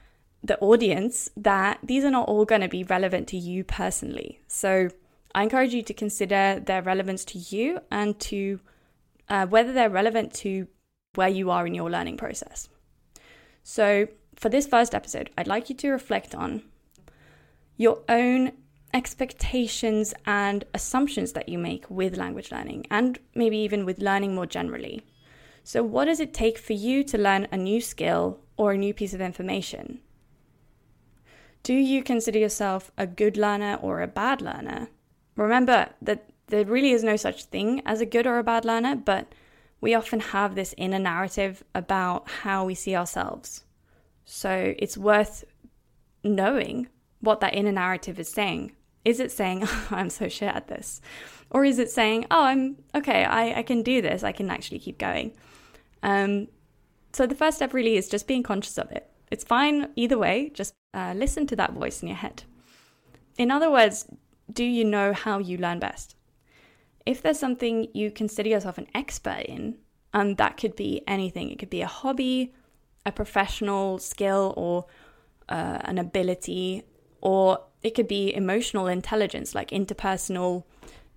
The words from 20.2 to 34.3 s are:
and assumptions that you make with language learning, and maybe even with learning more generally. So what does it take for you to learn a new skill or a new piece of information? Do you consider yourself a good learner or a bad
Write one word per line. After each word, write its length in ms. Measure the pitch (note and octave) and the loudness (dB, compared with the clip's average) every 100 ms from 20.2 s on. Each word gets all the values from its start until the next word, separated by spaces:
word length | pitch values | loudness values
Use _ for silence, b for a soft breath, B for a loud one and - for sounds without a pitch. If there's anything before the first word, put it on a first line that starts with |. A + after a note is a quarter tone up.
and 400 | - G3+ G3+ G3+ - | 0 2 2 0 -4
assumptions 580 | F#3 - B3+ C#4+ - F3+ | -8 -2 2 2 0 -4
that 160 | - - | -6 -6
you 100 | F3 | -4
make 300 | E3+ F3 - | -4 -6 -8
with 260 | F#3 F#3+ F#3 | -2 -2 -2
language 340 | F3+ F#3+ - | -6 -8 -10
learning, 360 | A#1 - - - | -10 -10 -10 -2
and 280 | G#3 B3+ B3 _ | 0 0 -2 _
maybe 240 | - A3+ G#3+ | 0 2 2
even 260 | G#3+ G#3 | 0 -2
with 140 | F#3 F#3+ | -2 -2
learning 360 | G3 G3 G3 | 0 0 0
more 120 | F#3 F3 | -2 -4
generally. 560 | F3 F3 - - - - _ b b b b | -6 -6 -8 -10 -12 -14 _ b b b b
So 180 | - A#3+ | -4 0
what 240 | A#3 A#3+ C#4+ | 0 2 2
does 140 | D#4+ | 2
it 120 | D#4 | -2
take 240 | - A3+ A3+ | 0 0 0
for 160 | - | -4
you 320 | G#3 A3 C4+ | -4 0 0
to 140 | C#4 G#3+ | 0 2
learn 280 | G3+ G3 G3 | 2 2 0
a 40 | F#3+ | -4
new 240 | F#3 A3 | 0 0
skill 600 | A#3 - E3 E3+ F3+ F#3 _ - | -2 -4 0 2 0 -4 _ 0
or 160 | G#3 | 2
a 60 | G3 | 2
new 160 | G3+ | -2
piece 180 | G#3 G3 | -2 -6
of 80 | F#3 | -4
information? 800 | F#3 F3 F#3 F#3+ - - G1+ B3 _ _ _ _ _ _ _ _ _ _ _ _ b b b b | -6 -6 -6 -6 -6 -10 -12 -16 _ _ _ _ _ _ _ _ _ _ _ _ b b b b
Do 120 | - | 0
you 280 | B3+ C4+ C4+ | 2 4 2
consider 360 | C4+ A#3+ A3+ G#3+ | 0 0 2 2
yourself 520 | G#3+ - G3+ F#3+ - - | 2 0 -2 -2 -6 -8
a 100 | F#3 | -6
good 300 | F3+ G#3 G3+ | 2 2 4
learner 420 | G#3 G3+ G#3 G3+ | 2 2 -2 -2
or 180 | F#3+ E3+ | -4 -4
a 60 | F3+ | -4
bad 340 | G3 A3+ | -2 -2